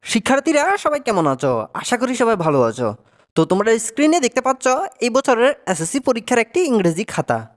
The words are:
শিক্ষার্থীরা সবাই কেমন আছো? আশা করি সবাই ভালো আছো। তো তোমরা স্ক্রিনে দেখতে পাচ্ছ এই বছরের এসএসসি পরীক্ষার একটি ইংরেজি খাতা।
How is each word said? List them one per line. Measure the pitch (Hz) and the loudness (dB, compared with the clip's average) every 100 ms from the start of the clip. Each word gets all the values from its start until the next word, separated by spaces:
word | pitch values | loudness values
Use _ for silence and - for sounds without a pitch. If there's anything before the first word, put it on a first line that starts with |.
| - | -2
শিক্ষার্থীরা | 233 - 269 285 294 320 403 | -4 0 0 2 0 0 0
সবাই | 311 294 | -2 -4
কেমন | 254 202 156 | -2 0 0
আছো? | 131 139 120 107 | 0 0 -2 -4
আশা | - - 240 | -10 -4 -2
করি | 247 254 | -2 0
সবাই | 233 214 | 0 2
ভালো | 160 143 | 2 2
আছো। | 117 117 117 107 _ _ _ - | 2 0 -4 -4 _ _ _ -2
তো | 160 | 2
তোমরা | 185 214 226 | 2 2 0
স্ক্রিনে | 226 - 302 339 | -2 0 2 4
দেখতে | 247 254 | 0 -2
পাচ্ছ | 254 262 262 262 381 - | -2 -2 0 -2 -4 -4
এই | 240 | 0
বছরের | 240 277 233 240 285 - | 0 2 2 2 0 -4
এসএসসি | 185 165 269 | -4 -2 -2
পরীক্ষার | 262 233 - 240 | -2 -2 0 0
একটি | 220 349 | 0 -2
ইংরেজি | 339 233 175 165 | 2 2 2 -2
খাতা। | - - 143 117 113 | -4 -6 -2 -4 -4